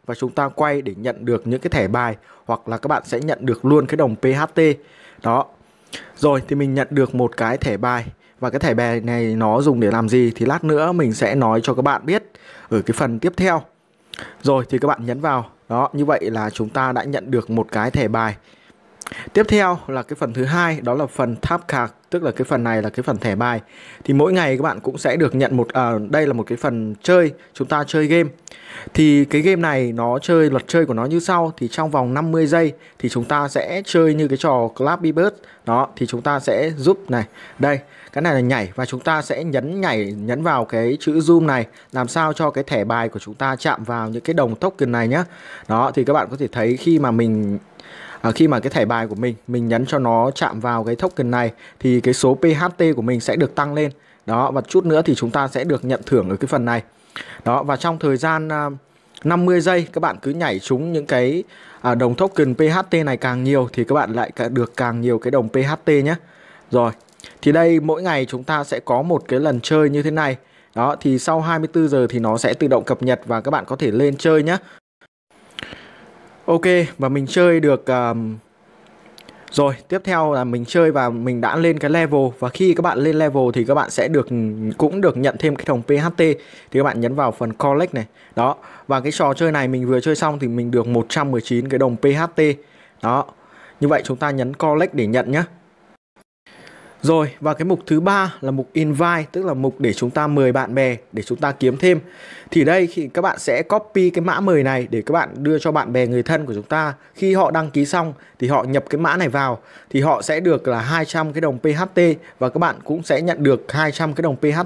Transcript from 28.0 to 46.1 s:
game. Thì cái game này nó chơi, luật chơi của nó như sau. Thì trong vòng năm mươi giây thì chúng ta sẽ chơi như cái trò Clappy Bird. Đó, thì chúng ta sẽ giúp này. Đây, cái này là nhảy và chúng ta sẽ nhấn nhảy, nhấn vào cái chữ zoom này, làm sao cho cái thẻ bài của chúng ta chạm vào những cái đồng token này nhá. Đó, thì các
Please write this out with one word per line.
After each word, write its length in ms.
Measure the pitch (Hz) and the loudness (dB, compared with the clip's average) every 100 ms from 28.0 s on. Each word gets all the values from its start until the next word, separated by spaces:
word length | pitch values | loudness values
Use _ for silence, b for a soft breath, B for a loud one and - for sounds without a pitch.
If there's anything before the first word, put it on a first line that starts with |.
| 151 | 2
game. 220 | 170 151 - - B B B B | 2 2 -4 -20 B B B B
Thì 320 | - 156 147 143 | 4 6 6 4
cái 160 | 147 | 2
game 200 | 165 185 | 2 2
này 300 | 165 135 123 | 2 0 0
nó 280 | 117 117 127 | -2 -2 -2
chơi, 300 | - 165 156 | 2 4 4
luật 180 | 131 - | 2 0
chơi 180 | 170 151 | 0 2
của 80 | |
nó 120 | 113 123 | 0 -2
như 140 | 165 | -2
sau. 340 | 165 175 165 160 | 0 0 0 -4
Thì 100 | 120 | -6
trong 240 | - 156 | -4 -2
vòng 220 | 143 123 | 0 0
năm 180 | 135 160 | 0 0
mươi 160 | 160 156 | 2 2
giây 260 | 165 160 139 B B | 2 2 -2 B B
thì 100 | 120 | -4
chúng 160 | 120 120 | -4 -2
ta 220 | 147 143 | 0 0
sẽ 340 | 135 - 127 - | -2 -4 -6 0
chơi 280 | 170 160 | 4 4
như 140 | 151 147 | 4 0
cái 100 | 135 | 0
trò 300 | 165 131 117 - | 0 2 0 -2
Clappy 360 | 135 175 165 | -2 0 0
Bird. 220 | 156 190 208 B B - | 2 0 -2 B B -2
Đó, 220 | 117 135 - | 0 0 -4
thì 100 | 123 | -6
chúng 160 | 120 | -4
ta 180 | 147 143 | -2 -2
sẽ 320 | 131 107 151 156 | 0 0 0 0
giúp 340 | 135 196 - | 2 2 0
này. 120 | 120 110 B B B | -4 -4 B B B
Đây, 200 | 139 139 - B B | 0 0 -6 B B
cái 80 | 139 | -4
này 120 | 170 | 0
là 60 | 139 | 2
nhảy 320 | 123 131 95 95 | 2 0 -2 -6
và 100 | 127 | -8
chúng 140 | 127 | -4
ta 220 | 165 156 | -2 -2
sẽ 220 | 143 131 | -2 -6
nhấn 380 | 165 135 131 190 | -2 -4 -4 -4
nhảy, 300 | 185 113 101 | -2 -2 -2
nhấn 320 | 104 107 127 | -6 -4 -2
vào 220 | 165 135 113 | 0 0 0
cái 320 | 113 117 147 | -2 0 -2
chữ 200 | - 151 | -2 0
zoom 260 | 156 170 160 | 4 4 4
này, 220 | 131 113 B B | 0 -2 B B
làm 160 | 127 127 | -6 -2
sao 260 | 165 156 | 0 0
cho 180 | 151 156 | 0 -2
cái 120 | 147 | -2
thẻ 200 | 135 120 | -2 -2
bài 260 | 101 117 113 | 0 -2 -2
của 100 | 104 | -6
chúng 160 | - 107 | -12 -6
ta 200 | 135 131 | -4 -2
chạm 280 | 160 - | -2 -2
vào 260 | 110 120 110 | -4 -6 -4
những 120 | 117 | -6
cái 120 | 135 | -2
đồng 220 | 165 127 110 | 0 0 0
token 360 | 185 - 131 | -4 -2 -2
này 160 | 120 113 | 0 0
nhá. 160 | 143 175 B B B B | 0 -2 B B B B
Đó, 240 | 110 131 143 | 0 0 0
thì 80 | |
các 100 | 127 | 2